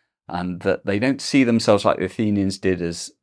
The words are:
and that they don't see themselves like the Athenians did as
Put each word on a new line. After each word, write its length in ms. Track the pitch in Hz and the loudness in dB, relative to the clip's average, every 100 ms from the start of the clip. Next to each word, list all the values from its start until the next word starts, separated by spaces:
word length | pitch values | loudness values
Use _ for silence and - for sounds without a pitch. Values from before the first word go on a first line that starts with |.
| _ _ - | _ _ -10
and 340 | 87 90 90 | -8 -6 -4
that 240 | 95 - - | -2 -2 -2
they 120 | 98 | 0
don't 240 | 131 135 | 0 -2
see 220 | - 139 | 0 2
themselves 400 | 120 113 117 104 101 | 4 2 4 4 2
like 120 | - | 0
the 60 | 90 | -2
Athenians 520 | - 107 101 98 95 | -2 0 2 0 0
did 240 | 98 90 | -2 0
as 300 | 85 85 - - | -2 -6 -12 -18